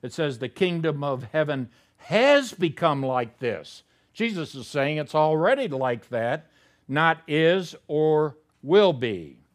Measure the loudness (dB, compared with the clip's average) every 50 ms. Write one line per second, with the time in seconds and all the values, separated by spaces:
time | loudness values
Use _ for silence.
0 | -12 -10 -6 -4 -4 -4 -2 -4 -8 -10 -2 -2 -2 0 0 0 -2 -2 -2 -2
1 | -4 -4 -4 -4 -6 -4 0 0 0 0 -2 -4 -6 -8 _ _ _ _ _ _
2 | -10 -2 0 2 4 4 4 4 2 -2 -6 -4 -4 -4 -2 0 0 0 0 0
3 | -2 -2 -2 -2 -2 -4 -8 _ -4 -4 -4 -4 -10 -16 -20 -20 _ _ _ _
4 | _ _ _ -4 -4 -4 -2 -4 -8 -8 -10 -14 -16 -6 -2 -2 -2 0 -2 -4
5 | -6 -2 0 2 2 4 2 2 4 2 2 2 0 -4 -4 -2 -2 -2 -2 -4
6 | -6 _ -4 -2 -2 -2 -2 -4 -6 _ _ _ _ _ _ _ _ _ -2 2
7 | 2 2 2 0 -4 -4 0 2 4 4 4 2 0 -6 -12 -20 _ _ -2 0
8 | 2 2 2 2 0 0 -4 -12 _ _ _ _ -4 2 4 6 6 6 4 0
9 | -2 -4 -4 -4 -8 -14 -18 _ _ _